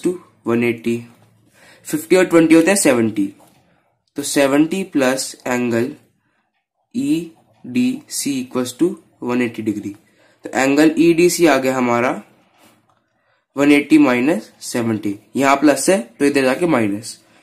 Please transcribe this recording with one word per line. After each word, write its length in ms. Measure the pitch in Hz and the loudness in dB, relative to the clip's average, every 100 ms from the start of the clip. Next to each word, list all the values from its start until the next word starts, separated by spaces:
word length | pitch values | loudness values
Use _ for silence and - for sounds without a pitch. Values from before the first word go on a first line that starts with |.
| 123 | -6
to 80 | - - _ 113 | -6 -12 _ -4
one 160 | 117 120 | -2 -2
eighty। 280 | 117 117 117 117 _ _ _ _ _ _ _ - | -2 -4 -6 -8 _ _ _ _ _ _ _ -10
फिफ्टी 280 | 151 - 185 | -10 0 2
और 100 | 180 | 4
ट्वेंटी 300 | 165 160 165 | 4 6 4
होते 160 | 165 | 4
हैं 60 | 202 | 2
सेवेंटी, 500 | 156 123 113 104 101 - _ _ _ _ _ _ _ - | 2 2 0 -2 -6 -8 _ _ _ _ _ _ _ -12
तो 60 | |
seventy 580 | 143 151 139 143 160 190 185 | -4 0 2 2 0 -2 -4
plus 420 | 147 127 135 - - 127 | -2 -2 -2 -6 -12 -6
angle 440 | 123 120 113 127 151 _ _ _ _ _ _ _ _ _ 120 | -4 -2 -2 -4 -8 _ _ _ _ _ _ _ _ _ -6
ईडीसी 1400 | 139 160 170 - _ _ 123 123 123 131 - - 147 135 | -2 -4 -4 -16 _ _ -6 -2 -2 -4 -10 -8 -6 -6
equals 300 | 127 123 123 - | -6 -6 -8 -2
to 80 | 170 190 _ _ | -2 -4 _ _
one 240 | 127 123 120 | -6 -4 -4
eighty 180 | 113 107 | -4 -6
degree। 300 | 104 101 - _ _ _ _ - | -6 -10 -14 _ _ _ _ -8
तो 40 | |
angle 420 | - 135 143 156 160 | -2 0 4 2 4
ईडीसी 460 | 165 160 175 170 165 | 2 4 2 2 2
आ 120 | 135 | 2
गया 180 | 131 131 | 0 -2
हमारा 440 | 123 120 127 190 - _ _ _ _ _ _ _ _ _ _ _ _ 135 | 0 0 0 -4 -10 _ _ _ _ _ _ _ _ _ _ _ _ 0
वन 160 | 143 | 2
एटी 260 | 147 147 156 | 2 4 4
माइनस 540 | 139 123 131 202 - _ | 4 2 0 -2 -6 _
सेवेंटी, 520 | - 123 113 107 104 101 _ 120 | -8 -4 -2 -4 -6 -10 _ -2
यहाँ 200 | 135 139 | 2 2
plus 340 | 151 135 - | 2 0 0
है 100 | 196 - - | 0 -2 -2
तो 60 | 143 | 0
इधर 180 | 139 | 2
जाके 220 | 131 135 170 | 0 0 0
minus, 500 | 131 104 104 120 - _ _ | 0 -2 -4 -10 -18 _ _